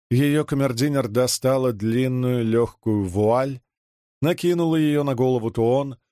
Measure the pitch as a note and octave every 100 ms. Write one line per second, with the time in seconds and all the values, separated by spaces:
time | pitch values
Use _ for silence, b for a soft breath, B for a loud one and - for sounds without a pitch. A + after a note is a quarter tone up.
0 | - A#2+ C#3+ D3 D3 C#3 C3+ A#2 D3 C#3
1 | B2+ A2 B2+ - B2+ C3+ B2+ G#2+ G#2+ A#2+
2 | C3 B2+ B2+ B2 A2+ A2+ A#2 - A2+ G#2+
3 | F#2+ F#2 G#2+ A#2+ C#3 C3 _ _ _ _
4 | _ - D3 F3 F3 F3 E3 D#3+ D3+ D3
5 | C#3+ B2 C3 B2 A2 A#2+ A2+ C3 C#3 C3+
6 | _